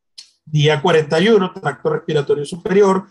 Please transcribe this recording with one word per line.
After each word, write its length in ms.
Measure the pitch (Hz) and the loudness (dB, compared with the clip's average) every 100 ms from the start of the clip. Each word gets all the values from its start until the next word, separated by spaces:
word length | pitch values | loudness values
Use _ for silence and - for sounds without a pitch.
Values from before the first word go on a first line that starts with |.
| _ - - _ | _ -20 -20 _
día 380 | - 151 151 147 | -4 0 2 2
cuarenta 380 | 180 160 147 160 | 2 0 0 0
y 80 | 208 | 2
uno, 240 | 214 185 | 2 0
tracto 380 | 190 156 - - | -6 -8 -6 -4
respiratorio 540 | 151 - 151 143 143 | -4 -4 -2 -2 -4
superior, 640 | 143 175 - 190 196 190 - | -4 -8 -2 2 2 2 -4